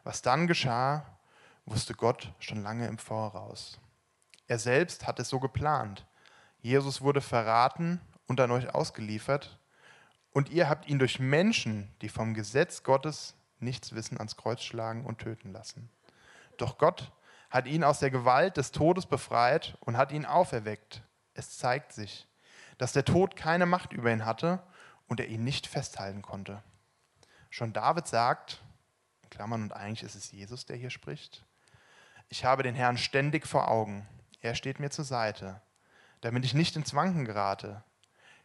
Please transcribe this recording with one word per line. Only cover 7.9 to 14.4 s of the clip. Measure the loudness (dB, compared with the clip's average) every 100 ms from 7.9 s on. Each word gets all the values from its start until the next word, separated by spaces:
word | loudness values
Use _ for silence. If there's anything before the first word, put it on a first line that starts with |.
| -2 -6 -12 -2
und | 2
an | 4
euch | 2 0
ausgeliefert. | 0 -2 -4 -6 -4 0 -2 -2 -20 _ _ -20 -20 _ _ _
Und | 0 2
ihr | 4 4
habt | 2 0
ihn | 2
durch | 2 2
Menschen, | 4 6 6 2 0 -4 -6 -10
die | -8
vom | -4 -2
Gesetz | -2 0 2 2 0
Gottes | 2 2 2 -6 -10 -16 _ _
nichts | -8 -6 -8
wissen, | -10 -8 -8
ans | -8
Kreuz | -6